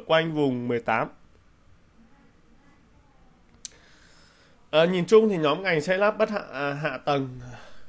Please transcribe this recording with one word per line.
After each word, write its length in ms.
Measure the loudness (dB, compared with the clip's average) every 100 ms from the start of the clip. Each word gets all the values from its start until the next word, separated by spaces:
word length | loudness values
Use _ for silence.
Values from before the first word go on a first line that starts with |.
| 2
quanh 280 | 0 2
vùng 340 | 0 0 -2 -2
mười 120 | -2
tám. 280 | 0 -2 -2 -10 -20 _ _ _ _ -20 _ _ -20 -20 -20 _ _ -20 -20 _ _ _ _ _ -20 _ _ _ -20 -20 -20 -20 -20 -20 -20 _ _ _ _
Ờ, 160 | 2 4
nhìn 180 | 2
chung 240 | 6 6 6
thì 80 | 2
nhóm 260 | 0 0
ngành 180 | 0 0
xây 180 | 0 0
lắp 200 | 0 2
bất 120 | -2
hạ, 120 | -2 -8
à, 200 | -6 -6
hạ 260 | -4 -6 -4
tầng, 420 | -2 -2 -2 -10 -16 -16 -16 -16